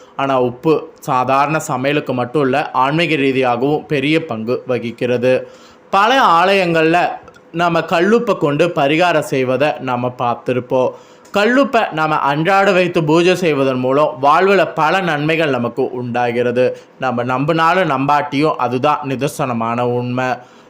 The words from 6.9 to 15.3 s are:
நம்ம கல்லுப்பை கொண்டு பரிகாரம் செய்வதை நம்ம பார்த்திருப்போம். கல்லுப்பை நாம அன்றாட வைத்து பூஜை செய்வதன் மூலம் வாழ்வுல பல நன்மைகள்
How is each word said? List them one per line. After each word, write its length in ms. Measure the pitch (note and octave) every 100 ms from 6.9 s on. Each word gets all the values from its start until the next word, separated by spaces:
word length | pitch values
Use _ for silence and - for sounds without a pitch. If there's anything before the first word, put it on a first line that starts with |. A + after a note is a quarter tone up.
| E3+ D#3+ - - - -
நம்ம 280 | E3 F3 E3
கல்லுப்பை 560 | D#3+ F3 F#3 A3+ A#3 F3+
கொண்டு 300 | D3+ C#3+ F3
பரிகாரம் 520 | E3 C#3 D#3 F3 D#3
செய்வதை 500 | C#3 C#3 B2+ B2+ D3 -
நம்ம 360 | C3 B2 B2 A#2+
பார்த்திருப்போம். 720 | B2 A#2 - B2+ B2 C3 C3 - - - -
கல்லுப்பை 580 | G3+ G#3+ B3+ C#4 A#3 G#3+
நாம 260 | D3+ D#3 D3+
அன்றாட 540 | C#3 D3 E3 G3 G3
வைத்து 320 | F3+ F3+ F3
பூஜை 300 | D3+ E3 F3
செய்வதன் 440 | F3+ F3+ C#3+ C#3 B2+
மூலம் 400 | B2+ C3+ D3+ C3
வாழ்வுல 460 | C#3+ D#3+ F#3+ G3 D#3
பல 260 | - D#3 F#3
நன்மைகள் 500 | F3 D3 D3+